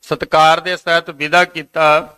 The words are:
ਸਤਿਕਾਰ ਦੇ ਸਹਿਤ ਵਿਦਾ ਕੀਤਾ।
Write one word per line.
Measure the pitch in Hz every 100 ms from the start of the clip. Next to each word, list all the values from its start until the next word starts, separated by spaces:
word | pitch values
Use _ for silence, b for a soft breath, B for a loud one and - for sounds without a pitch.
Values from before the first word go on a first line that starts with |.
ਸਤਿਕਾਰ | - 156 - 156 156 165
ਦੇ | 170 180
ਸਹਿਤ | - 170 170
ਵਿਦਾ | 147 147 170 180
ਕੀਤਾ। | 165 151 - 156 151 165